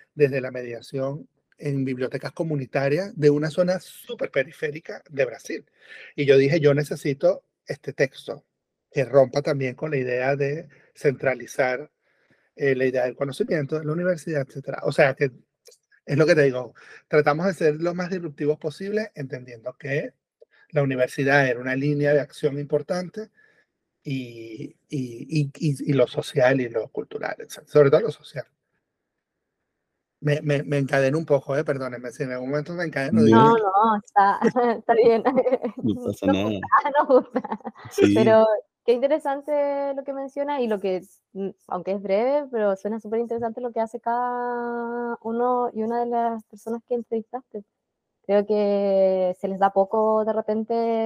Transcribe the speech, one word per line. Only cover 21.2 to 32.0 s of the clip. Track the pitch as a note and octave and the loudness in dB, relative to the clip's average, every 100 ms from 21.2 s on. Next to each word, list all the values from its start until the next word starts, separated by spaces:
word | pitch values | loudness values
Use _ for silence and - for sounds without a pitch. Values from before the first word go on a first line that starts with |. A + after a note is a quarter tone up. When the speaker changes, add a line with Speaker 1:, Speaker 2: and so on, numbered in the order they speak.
| C3+ C#3+ C3+ | 2 4 4
Speaker 1:
era | A#2+ | 0
una | B2+ C3 | -4 -2
línea | C#3+ D3 D3 D3 | -2 0 2 2
de | |
acción | C3 - D3+ C#3 | 0 -4 -4 -4
importante | C#3+ D3 C#3+ F3+ F3+ G#3 A3 _ _ _ _ _ _ _ | -4 -4 -4 -6 -8 -10 -14 _ _ _ _ _ _ _
y, | - C3+ B2 A#2 A2+ A2 - - _ | -8 -8 -8 -14 -16 -14 -16 -18 _
y, | C#3+ B2 A#2 C3+ D#3 | -8 -8 -10 -4 -2
y, | C#3+ - | -2 -2
y, | D#3+ C3+ - | -4 -2 0
y | |
lo | C3+ B2 | 2 2
social | - - D3+ B2+ C3+ | 0 -4 2 2 2
y | B2 | 0
lo | A2+ G#2+ | -4 -6
cultural, | - - - - - | -8 -10 -8 -8 -10
etcétera. | - - - | -14 -20 0
Sobre | D3+ C#3+ | 4 6
todo | D3+ | 6
lo | A3 | 2
social. | - - C#3+ - _ _ _ _ _ _ _ _ _ _ _ _ _ _ _ _ _ | -6 -12 -14 -14 _ _ _ _ _ _ _ _ _ _ _ _ _ _ _ _ _
Me, | D3 D3 | -2 -2
me, | D3 C#3+ D3+ | 0 -2 0
me | C#3+ | -2
encadeno | C3+ C#3 C3+ D3 | 0 2 2 0
un | D#3 | 2
poco, | C#3+ - C#3 | 0 0 -4
eh, | |
perdónenme, | D#3 C#3 C3 B2 | -2 -4 -6 -10